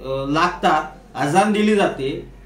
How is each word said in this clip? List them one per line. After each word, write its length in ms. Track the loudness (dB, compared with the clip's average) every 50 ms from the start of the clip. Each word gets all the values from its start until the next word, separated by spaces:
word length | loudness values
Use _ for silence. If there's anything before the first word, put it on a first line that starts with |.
| -8
अ, 20 |
लागतात, 760 | -6 -6 -4 -2 -2 0 0 0 0 0 0 0 2 2 0 -2 -4 -10 -20 -20 -12 -8
अजान 380 | -4 -2 0 2 2 4 4 2
दिली 220 | 2 2 4 4
जाते, 640 | 4 2 0 0 -4 -6 -6 -6 -6 -10 -14 -18 -20 -20